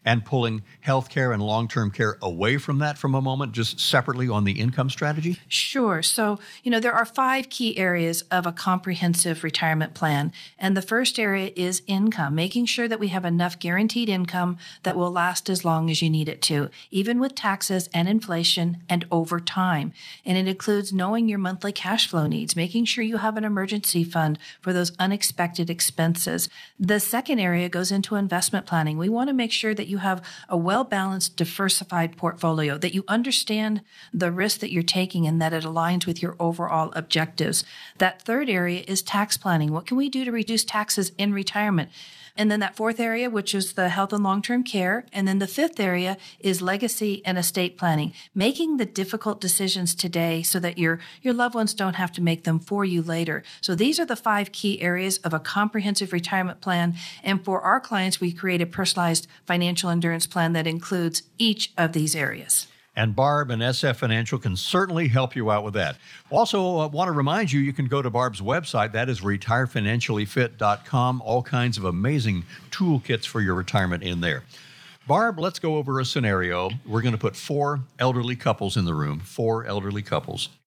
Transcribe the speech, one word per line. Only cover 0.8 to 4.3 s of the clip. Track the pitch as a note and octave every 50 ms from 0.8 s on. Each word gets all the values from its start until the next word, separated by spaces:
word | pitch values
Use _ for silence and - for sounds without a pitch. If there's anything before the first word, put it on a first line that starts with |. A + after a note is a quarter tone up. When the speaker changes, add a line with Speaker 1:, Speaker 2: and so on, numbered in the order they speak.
| -
Speaker 1:
healthcare | C#3+ C3+ C3 B2+ - - D3 C3 B2 A2+
and | G2+
long-term | G#2 G#2+ G#2+ A2+ A#2 G#2+ - A#2+ A2 G2+
care | G2+ - A2+ G#2+ G#2 -
away | G2+ F#2 E2+ E2+ G2+ C#3+ C#3+
from | C#3+ - - C#3 C#3
that | D3+ D3 C#3+
from | - - C#3 C3+
a | C3+
moment, | C3+ C3 C3 C#3 C#3+ A#2 A2
just | A#2+ A2 - - -
separately | - - D3+ C3 - - B2 B2+ B2+
on | B2